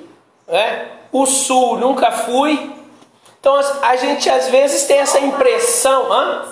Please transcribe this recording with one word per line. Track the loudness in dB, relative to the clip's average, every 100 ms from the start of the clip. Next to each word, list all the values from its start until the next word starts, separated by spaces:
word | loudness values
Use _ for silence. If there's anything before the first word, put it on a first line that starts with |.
| -20 _ _ _ -4
né? | -2 -2 -4 -12 -18 -6
O | -2 0
Sul, | -2 0 0 0 0
nunca | -2 0 0
fui. | 0 -2 -2 0 -2 -6 -16 -20 -20 _ _ _ _
Então, | 0 2
a, | 0 -2 0
a | 0
gente, | 0 -2 0
às | 0 2
vezes, | 2 2 0
tem | 2 2
essa | 2 0
impressão, | 0 2 2 2 0 0 2 2 0
hã? | 0 -2 -4 -10